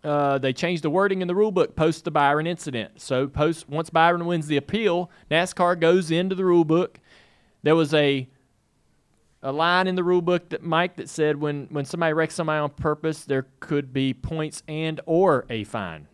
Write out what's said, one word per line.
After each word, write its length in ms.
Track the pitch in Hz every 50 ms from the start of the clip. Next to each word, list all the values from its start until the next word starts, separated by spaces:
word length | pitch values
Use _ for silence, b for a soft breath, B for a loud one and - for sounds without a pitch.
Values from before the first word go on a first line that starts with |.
| _
uh, 340 | 151 147 147 143 139 139 135
they 120 | 127 131
changed 320 | 131 - - 170 180 165 143
the 60 | 156
wording 320 | 147 185 196 202 190 185
in 60 | 185 175
the 60 | 180
rule 160 | 190 214 220
book 240 | 190 185 156 - -
post 280 | - 160 160 160 - -
the 80 | 175
Byron 360 | 151 156 143 139 143 151 156 170
incident. 520 | 180 165 - 160 131 117 107 78 _ -
So 260 | - - 135 127 135 143
post, 420 | 143 147 151 160 170 - - -
once 200 | 139 151 165 -
Byron 360 | - 165 165 170 175 175 170
wins 220 | 170 175 170 151 151
the 100 | 156 143
appeal, 520 | 139 - - 214 226 202 170 175 180 170 b b b b
nascar 480 | 151 160 175 185 - - 180 175 180 175
goes 320 | 160 160 170 190 180 156
into 240 | 160 165 180 190 190
the 80 | 180 190
rule 220 | 185 175 175 170
book. 340 | 151 160 170 185 - _ - b b b b b b b b b b b b
There 160 | - 147 156 165
was 160 | 160 139 151
a, 340 | 156 147 143 143 135 127 127 _ _ _ _ _ _ _ _ _ _ _ _ _ _ _ _ _ _ _ _ _ _
a 120 | - 135 135
line 340 | 147 160 170 175 180 185 185
in 80 | 185
the 80 | 180 175
rule 180 | 175 180 180
book 280 | 170 170 180 175 175 _
that, 140 | - - -
Mike, 340 | 175 160 160 175 180 - -
that 100 | 180 151
said 300 | - - 156 151 151 143
when, 300 | 151 147 147 143 139 -
when 160 | - 147 139
somebody 260 | 135 - 170 170 165
wrecks 240 | 151 160 160 156 -
somebody 240 | - 170 156 151 151
on 120 | 147 143
purpose, 520 | - - - 160 151 151 - 160 156 - -
there 240 | - 139 135 135 _ _ _
could 320 | - - 151 143 139 131 127
be 200 | 135 135 135 127
points 500 | - - - 165 160 156 156 151 - - -
and 320 | 156 151 160 160 156 151 -
or 400 | - 160 170 190 190 151 127 - -
a 140 | 117 113 104
fine. 460 | - - 117 98 90 80 78 76 -